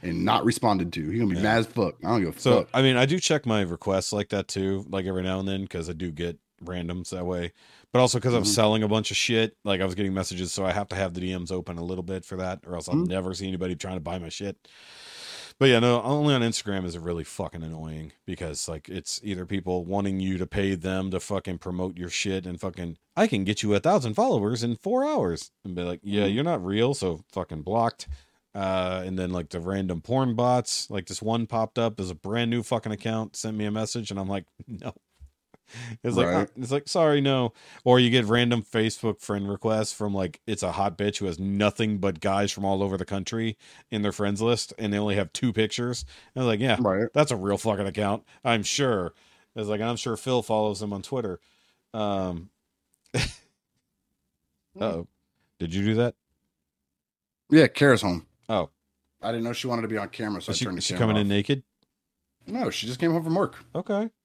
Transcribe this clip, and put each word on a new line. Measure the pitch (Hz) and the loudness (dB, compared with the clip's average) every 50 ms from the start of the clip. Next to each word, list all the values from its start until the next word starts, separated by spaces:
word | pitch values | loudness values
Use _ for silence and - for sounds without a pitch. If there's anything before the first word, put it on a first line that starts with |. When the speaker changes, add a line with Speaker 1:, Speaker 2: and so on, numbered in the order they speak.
Speaker 1:
and | - 90 82 82 87 | -6 -4 -2 0 2
not | 104 113 104 - | 4 4 4 4
responded | 113 113 - - 113 104 95 87 85 - | 2 2 4 2 2 4 4 0 -2 -4
to. | 87 76 78 | -4 -4 -2
He | 92 113 | 0 0
gonna | 120 101 | 2 2
be | 90 | 2
Speaker 2:
Yeah. | 87 98 | 2 4
Speaker 1:
mad | 107 113 117 | 4 4 4
as | 110 | 2
fuck. | - - 117 104 85 - - - | 0 0 0 0 0 -2 -4 -2
I | |
don't | 87 117 113 95 | 0 0 2 0
give | 80 80 | 0 -4
a | - | 0
Speaker 2:
So, | - 131 120 101 | 4 4 4 4
Speaker 1:
fuck. | 87 - - | 4 2 2
Speaker 2:
I | 127 | 4
mean, | 135 135 131 | 4 6 6
I | 123 127 | 6 4
do | 139 165 185 | 4 2 0
check | - - 160 147 - | 2 2 2 2 2
my | 123 110 107 | 2 2 2
requests | 98 85 85 80 - 104 95 95 92 - | 2 0 -2 -4 -2 0 0 0 0 0
like | - 104 101 _ | -2 -2 -2 _
that | - 98 95 | -2 -2 -2
too, | - - 98 95 95 98 95 101 - | -2 -2 -2 0 0 0 -2 -4 -4
like, | 95 98 92 | -4 -4 -2
every | 95 92 92 | -2 -2 -2
now | 92 92 92 95 | -2 -2 -2 -2
and | 95 | -2
then, | 98 98 95 98 | -2 -2 -4 -6
'cause | 98 - 90 80 85 | -6 -6 -6 -6 -6
I | 87 | -6
do | 78 90 87 | -6 -6 -6
get | 78 73 85 85 82 - _ _ _ _ - | -4 -4 -4 -6 -6 -8 _ _ _ _ -12
randoms | 82 92 90 85 85 87 92 87 - | -8 -8 -6 -6 -6 -6 -6 -8 -8
that | - 92 90 | -8 -6 -4
way. | 87 92 87 87 87 _ _ - - - - _ _ | -4 -2 -4 -4 -6 _ _ -20 -20 -20 -20 _ _
But | - 123 | 4 4
also | 127 123 - 123 | 4 6 4 2
'cause | - 127 120 | 2 2 2
I'm | 117 95 | 2 2
Speaker 1:
Mm-hmm. | 104 | 2
Speaker 2:
selling | 104 110 110 107 107 110 110 | 4 4 4 4 4 4 2
a | |
bunch | 104 104 110 107 - | 2 2 0 0 0
of | 104 | -2
shit, | - - - 120 113 113 110 - _ _ | -2 0 2 2 2 2 0 -2 _ _
like, | 104 98 90 | -2 0 2
I | 95 | 2
was | 95 90 | 0 0
getting | 95 104 98 95 | 0 0 0 0
messages, | 95 92 - 92 90 92 85 | -2 -2 -2 -4 -6 -6 -4
so | - - 95 | -2 -2 0
I | 92 | 0
have | 85 101 101 | 0 0 -2
to | - - | -4 -2
have | 98 98 92 85 | -2 -2 -2 -2
the | 92 | -4
D | 90 92 92 | -4 -4 -4
Ms | 92 90 82 | -6 -6 -4
open | 92 90 85 - 87 | -6 -6 -6 -6 -8
a | 85 85 | -8 -6
little | 87 92 92 87 | -6 -6 -6 -6
bit | 90 95 95 87 | -6 -8 -8 -8
for | - 98 | -8 -8
that, | 92 92 92 92 - - | -6 -4 -6 -6 -8 -10
or | - 90 | -10 -10
else | 85 78 80 | -8 -4 -2
I'll | 90 | 0
Speaker 1:
Mm-hmm. | 156 175 175 | 0 0 0
Speaker 2:
never | 92 95 92 92 92 | -2 -2 -2 -4 -6
see | 87 98 | -4 -6
anybody | 95 92 87 92 90 90 | -6 -4 -4 -4 -4 -4
trying | 78 - 98 92 | -6 -6 -8 -8
to | 92 | -6
buy | 78 85 90 | -6 -6 -6
my | 92 85 80 | -6 -8 -10
shit. | - - 101 101 98 _ _ - - - - - - - - - - - - - - - - - - _ | -10 -8 -8 -8 -10 _ _ -20 -20 -20 -20 -20 -20 -20 -20 -20 -18 -16 -16 -16 -16 -16 -16 -18 0 _
But | 135 135 | 6 8
yeah, | 123 113 | 8 8
no, | 117 123 120 120 107 | 8 6 4 4 2
only | 123 143 147 147 147 139 | 2 0 2 4 4 4
on | 127 | 4
Instagram | 117 117 110 - - 104 98 95 92 | 2 2 0 -2 -4 -2 -4 -2 -2
is | 87 82 | -4 -6
it | 87 | -6
really | 80 87 87 85 76 | -4 -4 -4 -4 -6
fucking | - - - 98 76 - 85 80 | -8 -8 -8 -8 -6 -6 -10 -10
annoying | 80 80 80 80 78 78 78 78 76 - _ _ | -10 -10 -10 -10 -10 -10 -10 -12 -14 -16 _ _
because, | - 90 - 90 80 76 73 - - | -10 -8 -6 -6 -8 -6 -8 -8 -8
like, | 82 78 - - | -8 -10 -10 -10
it's | 90 92 - - - - - | -12 -10 -8 -8 -10 -8 -6
either | 104 98 90 90 | -6 -6 -6 -4
people | 85 101 98 85 92 90 90 87 | -4 -4 -4 -2 -2 -2 -2 -2
wanting | 85 95 101 101 98 95 95 | -2 -2 0 0 0 0 0
you | 95 95 95 | 0 0 0
to | 90 90 | -2 -2
pay | - - 104 98 98 98 | -4 -2 -2 0 0 -2
them | 87 80 95 92 95 95 98 | -2 -2 -2 -2 -2 -2 -2
to | 92 90 | -4 -4
fucking | - - 104 95 - 98 90 | -4 -4 -6 -4 -4 -6 -8
promote | 87 - 92 90 90 90 95 82 | -8 -8 -6 -4 -4 -4 -4 -4
your | 87 90 87 | -8 -8 -6
shit | - - - 104 95 95 87 | -4 -4 -2 -2 -2 -2 -4
and | 90 90 85 | -6 -8 -6
fucking, | - 95 85 - 87 85 82 _ _ _ _ | -8 -8 -8 -6 -8 -8 -10 _ _ _ _
"I | - 214 | 0 2
can | 220 - 104 95 | 2 2 0 0
get | 92 107 - - | 0 0 0 2
you | 104 104 | 2 2
a | 98 | 4
thousand | - 160 196 202 127 113 107 | 4 4 4 4 2 0 2
followers | - 226 269 208 120 202 208 127 113 117 | 2 2 4 4 2 2 0 0 0 -2
in | 120 117 | -2 -2
four | - - 190 233 254 277 | -2 -2 -2 0 0 0
hours," | 294 311 254 - 90 85 78 - - _ _ _ | 0 0 0 0 0 -2 -4 -8 -14 _ _ _
and | 98 90 | -8 -6
be | 87 | -4
like, | 87 87 87 85 - | -4 -4 -4 -6 -4
"Yeah, | 101 101 104 104 | -2 0 2 2
Speaker 1:
Mm-hmm. | 98 101 | 2 2
Speaker 2:
you're | 117 147 | 2 2
not | 170 170 117 90 | 0 0 -2 -2
real, | 92 98 107 117 131 139 | -2 2 2 2 2 2
so | - 98 92 82 80 - _ | 0 -2 -2 -2 -4 -10 _
fucking | - 98 87 - 82 78 76 | -8 -8 -6 -6 -8 -8 -6
blocked." | 85 104 117 117 117 - _ - - - - _ _ _ _ _ _ _ | -2 2 2 2 2 0 _ -12 -12 -12 -12 _ _ _ _ _ _ _
Uh, | 101 98 95 95 95 92 90 92 92 92 | -4 -2 0 0 0 0 -2 -2 -4 -4
and | 95 92 | -4 -4
then, | 92 92 90 | -4 -2 -2
like, | 90 90 82 - | -2 -4 -6 -6
the | - 90 | -8 -8
random | 82 90 98 98 95 92 90 82 | -4 -4 -2 -2 -2 -2 -4 -6
porn | - - 120 131 135 127 117 | -4 -2 0 2 2 0 0
bots, | 113 123 123 123 123 117 - - - - - | 2 2 4 4 2 2 -2 -4 -6 -6 -6
like, | - 101 90 | -6 -8 -6
this | - 92 - 107 | -6 -10 -6 -2
one | 107 113 117 117 | 0 0 0 0
popped | 107 - 113 110 110 _ 127 | -2 0 -2 -2 -2 _ 0
up | 117 117 107 - | 0 0 0 -2
as | 95 90 | -6 -6
a | 90 | -6
brand | 78 - 98 107 117 120 117 | -8 -6 -4 -2 0 0 0
new | 117 120 | 0 -2
fucking | 110 - 127 113 - 110 | 0 -2 -2 -2 -2 -4
account, | 107 101 - 113 113 113 110 - - | -6 -4 -4 -4 -2 -2 -4 -6 -10
sent | - - 113 110 | -8 -8 -6 -4
me | 107 107 | -4 -2
a | 104 | -2
message, | 104 110 110 104 - 120 110 - | -2 -2 -4 -4 -4 -8 -6 -6
and | 101 98 | -6 -6
I'm | 95 95 | -4 -4
like, | 98 98 90 _ _ | -4 -6 -6 _ _
<laughs> | _ - | _ -16
"No." | - 117 95 - - - _ _ _ _ _ - - _ _ _ _ - _ _ _ - 117 120 120 113 - | -14 -14 -10 -10 -12 -12 _ _ _ _ _ -20 -20 _ _ _ _ -20 _ _ _ -18 -16 -14 -14 -14 -6
It's | - 123 117 | -4 0 2
like, | - 87 | 2 2
Speaker 1:
Right. | 85 90 92 101 | 4 2 0 0
Speaker 2:
uh, | - _ | -2 _
it's | - 127 120 | -12 -6 -2
like, | 139 143 143 | -4 -4 -2
"Sorry, | - - 185 165 151 147 143 | -2 2 4 4 6 4 4
no." | 139 139 135 131 123 113 - - - - - - _ | 4 4 2 2 2 0 -2 -8 -20 -20 -20 -2 _
Or | 123 123 127 | 8 8 8
you | 127 120 | 8 8
get | 117 127 117 | 6 4 4
random | 101 113 120 123 120 120 117 104 | 4 4 4 4 4 2 0 0
Facebook | - - 113 110 113 - - - 113 101 - | 0 0 2 2 2 0 -2 -2 -2 -2 -2
friend | - - 104 101 98 101 | -4 -4 -2 -2 -2 -4
requests | 101 95 - 113 110 110 110 - | -4 -2 0 0 2 2 0 -2
from, | - - 107 104 98 | -4 -4 -2 -2 0
like, | 98 95 87 80 - _ | 0 -2 -2 -4 -8 _
it's | - 107 - - | -6 -4 -2 -2
a | 90 | -2
hot | 80 92 98 101 85 | 0 0 0 0 0
bitch | - 104 104 101 | 0 -2 -2 0
who | - 104 | -2 -4
has | 95 85 78 | -4 -4 -4
nothing | 95 98 98 98 104 104 - - 117 107 107 | -4 -2 0 4 2 2 2 2 0 0 0
but | 98 90 98 90 80 | 0 0 -2 -2 0
guys | - 101 95 101 101 98 - | 0 0 2 2 2 0 -2
from | - 98 | -2 0
all | 98 98 95 | 0 2 2
over | 101 98 95 | 0 -2 -2
the | 92 90 | -4 -4
country | - 98 98 95 - - 113 113 113 107 _ - - - - _ _ | -4 -4 -4 -4 -4 -4 -2 -2 -2 -4 _ -16 -20 -20 -20 _ _
in | - 107 | -4 -2
their | 104 104 92 | -2 -2 0
friends | - 104 101 101 98 | 0 0 0 0 2
list, | 110 117 120 110 - - - - | 2 2 2 2 -2 -8 -8 -6
and | 110 104 101 | -4 -2 0
they | |
only | 104 104 104 98 | 0 0 2 0
have | 104 95 85 _ | 0 0 -2 _
two | - - 123 | -2 -2 0
pictures. | 110 110 110 107 - - 120 120 123 - - - - - - _ _ | 2 2 0 0 0 -4 -4 -4 -4 -6 -8 -14 -18 -20 -20 _ _
And | 131 | 0
I | 131 | 2
was | 120 110 | 2 2
like, | 104 | 2
"Yeah, | 123 135 110 - | 4 2 2 4
Speaker 1:
Right. | 120 101 92 98 113 113 _ | 4 2 2 2 0 2 _
Speaker 2:
that's | 147 151 147 | 2 4 4
a | 127 | 2
real | 101 92 101 101 | -2 0 0 0
fucking | 98 - 113 104 95 101 | 2 2 0 0 0 0
account, | 98 - 104 104 98 101 113 - _ - _ _ | -2 -2 0 0 0 0 -2 -6 _ -20 _ _
I'm | 127 117 110 98 | 0 0 0 0
sure." | - - - 143 131 117 98 90 82 - _ _ _ _ _ _ _ _ | -2 0 0 2 2 2 0 0 -4 -6 _ _ _ _ _ _ _ _
It's | 117 107 | -6 -4
like, | 104 107 104 | -2 -2 -2
"I'm | 110 117 120 | 0 -2 -2
sure | 110 - 123 113 | -4 -4 -6 -6
Phil | 104 - 131 127 123 | -4 -2 0 0 0
follows | 110 - 113 107 107 107 101 90 | 0 2 0 2 2 0 0 -2
him | 107 104 101 | -6 -6 -6
on | 95 | -8
Twitter." | 92 - 139 131 113 101 90 85 _ _ _ _ _ _ _ _ _ _ - | -8 -6 -6 -4 -4 -6 -8 -8 _ _ _ _ _ _ _ _ _ _ -6
Um, | 113 107 104 101 98 95 92 90 82 85 104 _ _ _ _ _ _ _ _ _ _ _ _ - | -4 -2 0 0 -2 -2 -4 -4 -6 -10 -14 _ _ _ _ _ _ _ _ _ _ _ _ -2
<laughs> | 127 - - - - _ _ _ _ _ _ _ _ _ _ _ _ _ _ _ _ _ _ _ _ _ _ _ _ _ _ _ - | -2 -2 -2 -4 -12 _ _ _ _ _ _ _ _ _ _ _ _ _ _ _ _ _ _ _ _ _ _ _ _ _ _ _ -4
uh-oh. | 101 110 85 82 85 - _ _ _ _ _ _ _ _ _ _ | -4 -2 -2 -4 -8 -10 _ _ _ _ _ _ _ _ _ _
Did | 87 82 82 | -6 -2 -2
you | 98 98 | 0 2
do | 107 110 | 2 4
that? | 110 120 120 - _ _ _ _ _ _ _ _ _ _ _ _ _ _ _ _ _ _ _ _ _ _ _ _ _ _ _ | 4 2 0 0 _ _ _ _ _ _ _ _ _ _ _ _ _ _ _ _ _ _ _ _ _ _ _ _ _ _ _
Speaker 1:
Yeah, | 143 156 151 | 8 8 8
Kara's | - - - 147 143 123 104 - | 8 6 6 6 8 8 6 4
home. | 98 90 85 - _ _ _ _ | 0 -2 -2 -6 _ _ _ _
Speaker 2:
Oh. | - 113 98 82 - _ _ _ _ _ _ _ _ _ _ | -2 0 0 0 -2 _ _ _ _ _ _ _ _ _ _
Speaker 1:
I | - 117 | -6 -4
didn't | 117 117 113 | -4 -2 -4
know | 117 120 | -4 -4
she | - - | -6 -4
wanted | 127 120 117 | -2 -2 -2
to | 113 107 | -2 -2
be | 110 | -4
on | 107 101 101 | -4 -4 -6
camera, | - - 113 107 101 90 | -8 -6 -6 -4 -4 -6
so | - - | -4 -4
Speaker 2:
Is | 87 | -2
Speaker 1:
I | - | -2
Speaker 2:
she, | 127 | -2
Speaker 1:
turned | 110 92 | -4 -4
the | 85 | -4
Speaker 2:
is | - | -4
she | - - | -4 0
Speaker 1:
camera | 90 120 | 2 2
Speaker 2:
coming | 110 107 104 | 4 4 4
in | 104 | 4
Speaker 1:
off. | 101 | 4
Speaker 2:
naked? | 101 101 101 - 143 135 - _ _ _ _ _ _ _ _ _ _ _ _ _ _ _ _ | 2 2 2 2 0 -2 -2 _ _ _ _ _ _ _ _ _ _ _ _ _ _ _ _
Speaker 1:
No, | - 208 247 247 123 | -8 -4 -2 -2 -2
she | - - 101 | -2 -4 -6
just | 110 127 123 | -6 -4 0
came | 165 170 | 2 2
home | 160 170 160 | 2 2 0
from | 160 160 | 0 2
work. | 185 202 - - - - _ _ | 2 2 0 -2 -12 -20 _ _
Speaker 2:
Okay. | 160 190 - 208 202 214 226 _ _ _ | -8 -4 -2 -2 -2 -2 -4 _ _ _